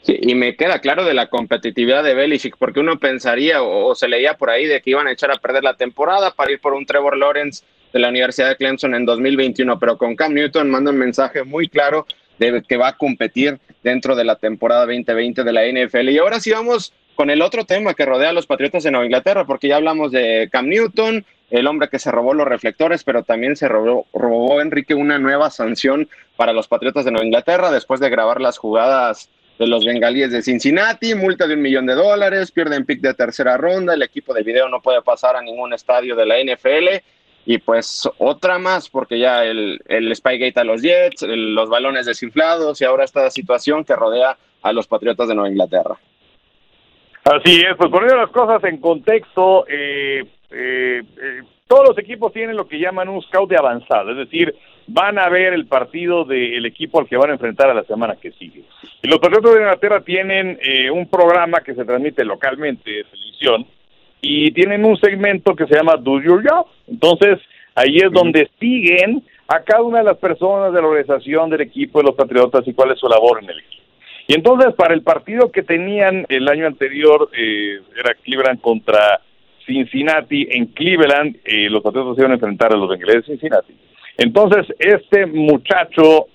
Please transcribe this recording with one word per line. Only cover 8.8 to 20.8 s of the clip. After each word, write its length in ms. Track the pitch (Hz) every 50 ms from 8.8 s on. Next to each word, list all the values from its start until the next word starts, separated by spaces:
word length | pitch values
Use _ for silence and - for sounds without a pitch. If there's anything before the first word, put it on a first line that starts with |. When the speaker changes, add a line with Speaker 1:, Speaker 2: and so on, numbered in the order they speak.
| - 135 123
Speaker 1:
en 100 | 120 120
dos 140 | 117 120 117
mil 180 | 127 135 139
veintiuno, 420 | 135 135 131 117 - 127 127 120 92
pero 180 | - 120 113
con 180 | - 127 117 117
Cam 180 | - 156 156 147
Newton 360 | 143 147 143 139 160 147 139
manda 220 | 135 131 139 143
un 60 | 143
mensaje 460 | 135 127 127 117 - 135 127 - 147 131
muy 240 | 135 143 160 170
claro 380 | - _ 147 143 143 147 156 151 _ - _ _ _ _ _
de 220 | 113 120 123 117 -
que 100 | _ 131
va 120 | 120 123 135
a 80 | 135
competir 640 | _ 151 139 123 - 120 107 _ 123 135 147 139 131 _ _ _ _ _
dentro 320 | 120 123 127 120 - 135
de 80 | 120 117
la 120 | 117 110
temporada 500 | - - 110 110 98 - 113 117 120 123
veinte 280 | 117 120 123 120 - 117
veinte 300 | 113 117 120 117 - 127
de 100 | 117 117
la 120 | 135 131
N 160 | 120 127 127 123
F 160 | 113 - 120
L. 120 | 123 131
Y 60 | 139
ahora 220 | 151 165 202 226 226
sí 120 | - 226
vamos 420 | 214 220 226 240 240 226 180 - _ _ _ _ _
con 140 | - 147 143
el 100 | 147 151
otro 240 | 165 190 - 226 214
tema 300 | - 185 196 214 202 170
que 100 | - 143
rodea 240 | 135 131 127 143 160
a 40 | 170
los 120 | 175 160
Patriotas 380 | _ 143 123 135 143 - 175 147
de 80 | 156
Nueva 140 | 139 123 123
Inglaterra, 400 | 120 127 127 123 190 202 196 170
porque 220 | 139 139 131 -
ya 100 | 139 143
hablamos 340 | 147 156 160 156 156 151 143
de 380 | 123 131 123 113 113 110 113 95
Cam 160 | - 127 123
Newton, 580 | 139 180 214